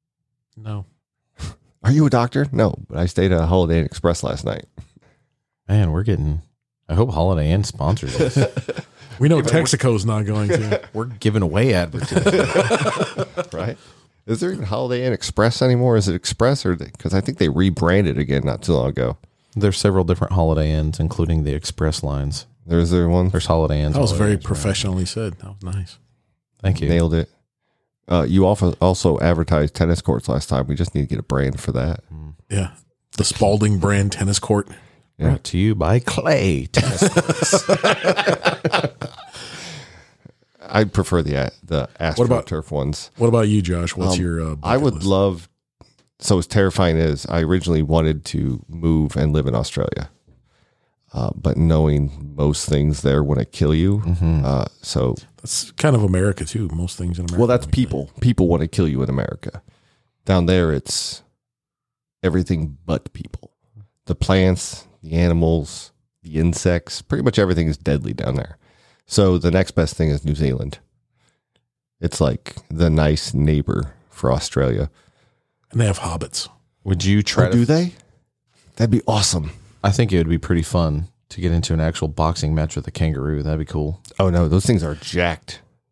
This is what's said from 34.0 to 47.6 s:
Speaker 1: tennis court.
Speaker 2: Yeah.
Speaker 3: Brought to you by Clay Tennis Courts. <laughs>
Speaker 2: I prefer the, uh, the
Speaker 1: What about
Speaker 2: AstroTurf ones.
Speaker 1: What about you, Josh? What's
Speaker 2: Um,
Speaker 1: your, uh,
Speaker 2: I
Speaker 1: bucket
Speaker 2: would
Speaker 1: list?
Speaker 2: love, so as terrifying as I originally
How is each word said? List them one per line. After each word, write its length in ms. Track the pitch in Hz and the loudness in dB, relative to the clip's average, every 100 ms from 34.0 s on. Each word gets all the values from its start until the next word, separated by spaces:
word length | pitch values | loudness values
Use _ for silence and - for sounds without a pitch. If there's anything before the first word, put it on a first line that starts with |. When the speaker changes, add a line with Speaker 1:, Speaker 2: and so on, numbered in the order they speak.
| 101 | 0
Speaker 1:
tennis 260 | - 98 101 | 0 -2 0
court. 300 | - 104 - - - _ _ - | 0 0 -2 -10 -20 _ _ -2
Speaker 2:
Yeah. 100 | - | 0
Speaker 3:
Brought 160 | - - | 0 -2
to 120 | 90 | 0
you 180 | 104 104 | 2 2
by 240 | 78 120 | 2 2
Clay 680 | - - 160 143 95 71 80 | 0 -2 2 2 2 0 -2
Tennis 360 | - 131 - 208 | -2 0 0 0
Courts. 600 | 175 165 156 - 190 - | 2 0 -2 0 0 2
<laughs> 1400 | 185 - - 185 196 196 156 202 - 165 190 143 - - - - - - - - 151 - - _ _ - _ _ _ - | 0 0 0 0 0 0 -2 -2 -2 -2 -2 -4 -8 -14 -14 -20 -20 -18 -16 -16 -18 -20 -20 _ _ -20 _ _ _ -2
Speaker 2:
I 120 | 107 | 0
prefer 380 | 104 - - 87 | 2 0 0 0
the, 140 | 73 69 | 0 -2
uh, 120 | 64 - | -4 -6
the 260 | - 78 - - 82 95 | -6 -4 -4 -4 -2 0
Speaker 1:
What 100 | 120 | 2
about 200 | 120 - | 0 -2
Speaker 2:
AstroTurf 260 | 78 - | -8 -6
ones. 400 | 73 69 - - - | -4 -4 -4 -10 -2
Speaker 1:
What 100 | 117 | 2
about 200 | 117 107 | 4 4
you, 140 | 107 | 2
Josh? 340 | 87 87 87 - | 0 -2 -4 -2
What's 200 | 92 90 | 0 0
Speaker 2:
Um, 60 | |
Speaker 1:
your, 200 | 87 82 | 0 -2
uh, 100 | 80 76 | -4 -4
Speaker 2:
I 140 | 85 127 | -2 0
Speaker 1:
bucket 60 | |
Speaker 2:
would 120 | 143 78 | 0 0
Speaker 1:
list? 100 | 95 | 0
Speaker 2:
love, 420 | 95 98 85 - _ _ _ - _ _ _ | 2 2 -2 -10 _ _ _ -20 _ _ _
so 180 | - 95 | 0 0
as 100 | - | 2
terrifying 500 | 107 98 - 90 80 | 2 2 2 2 2
as 280 | 80 71 - | 0 -2 -4
I 140 | 85 | -2
originally 400 | 80 92 | 0 0